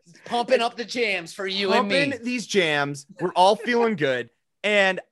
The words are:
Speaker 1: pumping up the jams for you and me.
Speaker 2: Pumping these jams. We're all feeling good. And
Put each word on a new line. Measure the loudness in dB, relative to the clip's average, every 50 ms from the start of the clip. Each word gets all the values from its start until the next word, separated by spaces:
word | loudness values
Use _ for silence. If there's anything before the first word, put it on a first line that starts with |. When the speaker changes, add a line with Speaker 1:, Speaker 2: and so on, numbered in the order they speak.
| _ -20 -20 -20 -10
Speaker 1:
pumping | -6 -4 -4 0 2 2 2
up | 2 -2 -4
the | -8 -10
jams | -6 -4 -2 -2 -2 -2 -4 -6 -10 -10
for | -10 -8
you | -6 -4 -2 0 2
and | 2 2 2
me. | 2 0 0 0 -2
Speaker 2:
Pumping | -4 -6 -6
these | -6 -6 -6 -6
jams. | 0 2 2 2 4 2 0 0 -2 -4 -10 -14 -18 -8 -6
We're | -6 -2 2
all | 4 4 4 4
feeling | 2 0 0 0 2 2 0 0
good. | 0 0 0 0 -2 -4 -8 _ _ _ _ _ _ -2
And | 2 4 4 4 4 0 -2 -8 _